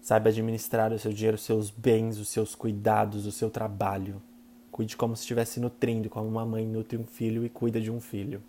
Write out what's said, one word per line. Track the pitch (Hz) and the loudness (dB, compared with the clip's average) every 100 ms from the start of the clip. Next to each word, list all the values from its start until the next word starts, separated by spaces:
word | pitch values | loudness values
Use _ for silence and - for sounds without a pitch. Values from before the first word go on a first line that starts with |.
Saiba | - 113 110 | 4 4 6
administrar | 110 113 113 - 113 110 | 4 0 -2 -2 2 2
o | 113 | 2
seu | 107 | -2
dinheiro, | 104 110 107 | 0 2 0
os | |
seus | - 110 104 | 2 0 0
bens, | 107 117 113 113 107 | 0 4 6 4 -2
os | 104 | -4
seus | - 107 - | -2 -2 -2
cuidados, | 117 104 107 107 107 104 | -4 0 4 4 4 0
o | 101 | -6
seu | 101 113 | -2 -2
trabalho. | 113 110 101 98 98 95 98 - - - - - | -2 -6 -2 -2 -2 -4 -8 -14 -20 -20 -20 -18
Cuide | - 110 - | -6 -6 -2
como | 120 | -2
se | 113 | -2
estivesse | - 120 117 - | -2 -2 -2 -2
nutrindo, | 120 - 123 113 110 | -4 0 0 0 -2
como | - 107 | -4 -4
uma | 110 | -2
mãe | 117 110 110 | -2 -2 -2
nutre | 110 110 117 | -4 -4 -6
um | 117 | -8
filho | - 113 113 117 | -4 -2 0 -2
e | |
cuida | - 117 113 | -2 0 0
de | 110 | -2
um | 117 | -6
filho. | 113 101 101 98 | -6 -6 -6 -8